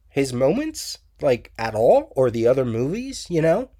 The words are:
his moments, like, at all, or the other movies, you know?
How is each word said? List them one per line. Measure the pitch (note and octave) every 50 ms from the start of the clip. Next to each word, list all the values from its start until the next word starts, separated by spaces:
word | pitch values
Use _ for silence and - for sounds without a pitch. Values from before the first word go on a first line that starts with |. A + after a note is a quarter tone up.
| _ _
his | - C#3+ C#3 C3 B2
moments, | A#2+ C3 C#3 F#3 C4 D#4 D#4 D4 - - - - - _ _ _ -
like, | D3 C#3+ B2 A#2 - - - -
at | A2+ A2+ G#2+
all, | G#2 A#2 C#3 A3 C#4 C#4+ - -
or | C3+ C3 B2
the | A2 A#2 A2+
other | A#2+ C3 C#3 B2+
movies, | A#2+ A2 A2+ B2 C#3 F3+ A#3 B3+ C4+ B3+ - - -
you | F3 D#3+ D3+
know? | D#3+ E3 G#3+ C4 - _ _